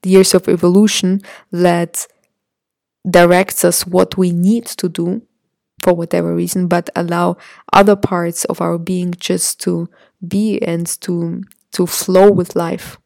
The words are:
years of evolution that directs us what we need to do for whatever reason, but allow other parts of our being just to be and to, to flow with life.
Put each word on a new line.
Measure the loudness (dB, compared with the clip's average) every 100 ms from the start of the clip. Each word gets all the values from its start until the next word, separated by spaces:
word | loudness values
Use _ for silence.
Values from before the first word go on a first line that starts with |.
years | 4 4 6
of | 2 2
evolution | 0 4 4 4 2 -2 -2 -6 -20 _
that | 0 0 0 -4 -8 -14 _ _ _ _ _ _ _ _ _ 2
directs | 4 6 4 0 0
us | 0 0 -2
what | 0 0 0
we | 0
need | 0 0 0 -4
to | -8 -6
do | -4 -4 -4 _ _ _ _ _ _
for | 0
whatever | 0 -2 -2 -2
reason, | -4 -2 -2 0
but | 0 -2 -6
allow | -4 -2 -2 -4 -14 -20 2
other | 4 4
parts | 4 0 -2 -4 -6 -8
of | -4
our | -4 -4
being | -4 -4 -4 -6
just | -6 -4 -4 -6
to | -6 -6 -8 _ _ _ -6
be | -2 -2 -2
and | -4 -4 -6 -8
to, | -6 -6 -6 -8 -12 _ _
to | -6 -4
flow | -4 0 6 6
with | 4 -2 -4
life. | -4 -8 -12 -20